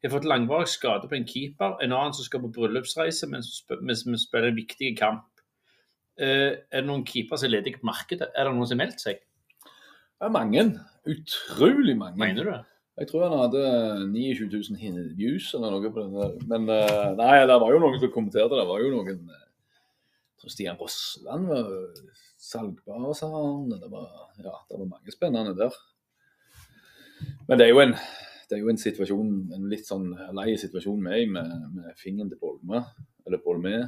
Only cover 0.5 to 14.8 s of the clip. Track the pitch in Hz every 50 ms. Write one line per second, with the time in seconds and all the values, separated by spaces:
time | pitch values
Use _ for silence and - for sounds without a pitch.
0.5 | 143 165 170 - - - - 127 107 101 98 - 147 135 113 - - 127 139 143
1.5 | - _ 190 196 190 - 143 123 127 131 143 147 139 139 127 120 - 127 123 120
2.5 | 113 120 117 107 107 131 123 - - 160 160 165 160 - - 147 139 131 117 -
3.5 | - - - _ 127 127 127 127 120 113 - 123 120 113 - - - 117 113 120
4.5 | 117 113 113 - - _ 139 131 117 110 110 107 110 110 - _ _ _ _ _
5.5 | _ _ _ _ _ _ _ _ _ _ _ _ _ - 139 135 135 139 139 139
6.5 | - - - _ - 135 135 143 143 139 127 - - 123 107 - - 147 135 127
7.5 | 117 104 98 135 - - - 113 - - - - 180 175 - - - - 135 135
8.5 | 127 120 123 117 123 120 156 254 240 - - 113 98 - _ _ _ _ _ _
9.5 | _ _ - - - - - - - _ _ _ _ _ - 220 226 170 117 107
10.5 | 104 143 214 226 160 - - - _ _ _ 156 160 - - - - - - -
11.5 | - - 131 190 277 285 277 185 131 110 101 90 87 - - 190 190 220 156 208
12.5 | 180 117 - _ _ _ _ _ _ - 147 - - 160 180 175 160 143 127 120
13.5 | 117 139 139 135 127 120 113 110 107 101 98 98 104 113 123 131 127 107 110 98
14.5 | 95 107 104 - 104 90